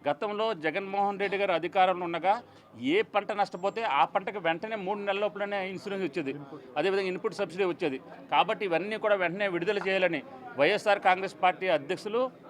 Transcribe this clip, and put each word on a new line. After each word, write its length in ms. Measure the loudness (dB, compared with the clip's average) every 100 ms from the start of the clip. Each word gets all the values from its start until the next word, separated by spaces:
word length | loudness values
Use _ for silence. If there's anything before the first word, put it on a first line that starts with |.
| -2
గతంలో 440 | -2 -2 0 -2
జగన్మోహన్ 680 | 0 -2 -2 -2 0 0 0
రెడ్డి 180 | 0 0
గారు 140 | 2
అధికారంలో 540 | 0 2 4 4 4 -2
ఉండగా 360 | 0 2 2 -2 -20 -20 -4
ఏ 220 | 0 2
పంట 300 | 2 0 0
నష్టపోతే 520 | 0 -2 -2 -4 -2
ఆ 220 | 2 4 4
పంటకు 340 | 2 -2 -2
వెంటనే 360 | 0 0 -4 -4
మూడు 240 | -4 -2
నెలల 200 | -2 0
లోపలనే 500 | 0 -2 -4 -2 -4
ఇన్సూరెన్స్ 360 | -6 -6 -4 -4
వచ్చేది, 340 | -4 -4 -6 -10 -16 -8 0
అదేవిధంగా 300 | 2 2 0
ఇన్‌పుట్ 260 | -2 -4
సబ్సిడీ 300 | -4 -4 -2
వచ్చేది. 360 | -2 0 -2 -4 -10 -16 0
కాబట్టి 340 | 2 2 0 0
ఇవన్నీ 320 | 0 0 0
కూడా 180 | 2 2
వెంటనే 320 | 2 0 -2
విడుదల 300 | 0 0 0
చేయాలని 460 | 0 2 2 0 -6 -14 -6 2
వైఎస్ఆర్ 420 | 4 4 2 4
కాంగ్రెస్ 360 | 4 4 0 0
పార్టీ 240 | 0 2 2
అధ్యక్షులు 640 | 0 0 -6 -2 -2 -2 -6